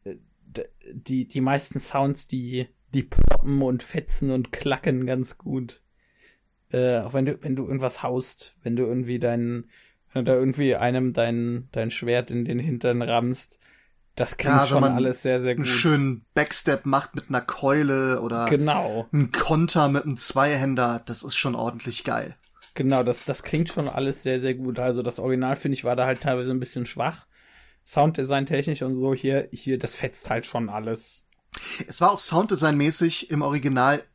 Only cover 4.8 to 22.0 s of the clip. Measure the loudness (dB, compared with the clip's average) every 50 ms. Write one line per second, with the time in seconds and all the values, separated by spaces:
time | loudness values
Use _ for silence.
4.8 | 0 -2 0 0 0 -2 -2 -2 -2 -6 -8 _ -8 -6 -6 -4 -6 -8 -14 _
5.8 | _ _ _ _ _ _ _ _ _ _ _ _ _ _ _ _ _ _ -2 0
6.8 | 2 2 2 0 -2 -2 -2 0 0 0 -2 -4 -4 -4 -4 -4 -4 -4 -4 -2
7.8 | -2 -4 -4 -4 -6 -4 -2 -2 -4 -6 -12 -16 -18 -20 _ _ _ -4 -2 0
8.8 | 0 0 0 -2 -2 -2 -4 -2 0 0 0 0 -2 -2 -4 -6 -10 _ _ _
9.8 | _ _ _ _ _ _ _ -4 2 2 4 4 4 2 2 2 2 2 2 4
10.8 | 2 2 2 2 0 0 2 2 0 2 2 0 -2 -2 -4 -6 -8 -6 -4 -4
11.8 | -4 -4 -4 -4 0 2 2 2 0 0 -4 -4 -2 -2 -2 -2 -2 -2 -4 0
12.8 | 0 2 2 2 0 2 2 2 2 2 -2 -4 -8 -18 -20 _ _ _ _ _
13.8 | _ _ _ _ _ _ _ -4 -4 -4 -2 -2 0 4 4 4 4 4 4 4
14.8 | 4 4 2 2 0 0 0 -2 0 0 0 0 0 0 -2 -2 -2 0 0 2
15.8 | 4 4 4 4 2 0 -2 -4 -8 _ _ -2 0 0 0 0 2 2 0 0
16.8 | 0 0 0 0 0 -2 -10 -12 -8 -4 -4 -4 -4 -4 -8 -2 0 2 4 4
17.8 | 4 2 2 2 2 0 0 0 -2 -2 -2 -2 2 2 2 2 4 2 2 0
18.8 | 0 -2 -4 -6 -6 -2 2 2 2 2 0 -2 0 2 2 2 2 2 4 2
19.8 | 4 4 2 0 0 -2 -2 -2 -2 0 2 2 2 2 2 0 0 0 0 2
20.8 | 0 0 0 -4 -6 -8 -8 -8 -6 -4 -4 -2 -2 -2 -2 -2 -4 -4 -6 -8
21.8 | -10 -8 -10 -8